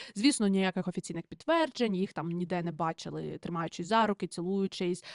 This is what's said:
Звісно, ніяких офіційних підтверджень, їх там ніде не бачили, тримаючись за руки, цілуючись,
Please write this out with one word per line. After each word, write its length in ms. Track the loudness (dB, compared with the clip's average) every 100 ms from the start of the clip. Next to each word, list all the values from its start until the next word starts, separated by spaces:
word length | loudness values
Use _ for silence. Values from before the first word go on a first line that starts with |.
| -10
Звісно, 340 | 2 4 6 4
ніяких 400 | 4 2 0 -4
офіційних 380 | -4 -6 -6 -8
підтверджень, 680 | -6 2 2 2 0 0
їх 180 | 2 0
там 160 | -2 -2
ніде 340 | -2 -2 -2
не 100 | -2
бачили, 680 | -2 -2 -4 -8 -8 -8 -8
тримаючись 480 | -6 -4 -4 -6 2
за 200 | 4 4
руки, 200 | 0 -4
цілуючись, 760 | -4 -2 0 0 -2 -2 -2 -6